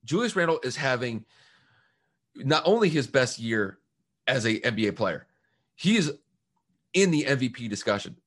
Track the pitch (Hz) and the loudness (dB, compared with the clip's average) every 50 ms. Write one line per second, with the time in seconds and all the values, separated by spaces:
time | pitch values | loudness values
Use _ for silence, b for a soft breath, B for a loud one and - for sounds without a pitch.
0 | - 113 135 196 240 233 - 185 170 165 165 - - 127 120 - 147 135 127 120 | -6 -2 -2 0 0 0 0 0 2 2 2 0 -2 -6 -6 -2 0 0 0 0
1 | 123 123 113 107 - b b b b b b b b b b b b b b b | -2 -4 -6 -8 -10 b b b b b b b b b b b b b b b
2 | b b b b _ _ _ - - 135 156 151 - 170 202 233 220 180 151 151 | b b b b _ _ _ -10 -2 0 0 2 4 4 4 4 4 2 2 0
3 | 127 - - 135 127 120 - - 113 113 113 110 104 95 92 _ _ _ _ _ | -2 2 2 2 2 2 -2 -6 -4 -2 0 0 0 -2 -4 _ _ _ _ _
4 | _ _ _ _ _ - 127 131 107 117 113 101 - 120 113 110 110 101 - - | _ _ _ _ _ -2 -2 0 0 0 0 0 -2 -4 -2 0 -2 -2 -2 -2
5 | 110 95 80 71 - _ _ _ _ _ _ _ _ _ _ - - 175 220 226 | -4 -4 -4 -6 -10 _ _ _ _ _ _ _ _ _ _ -4 0 2 2 2
6 | 170 151 - - _ _ _ _ _ _ _ _ _ _ _ _ _ _ - 180 | 2 -2 -4 -8 _ _ _ _ _ _ _ _ _ _ _ _ _ _ 2 2
7 | 196 185 165 147 151 123 139 127 127 123 113 - 120 110 104 98 - - 101 101 | 4 4 4 2 2 0 0 0 0 -4 -4 -6 -8 -8 -8 -4 0 0 0 0
8 | - - - _ _ | -2 -8 -16 _ _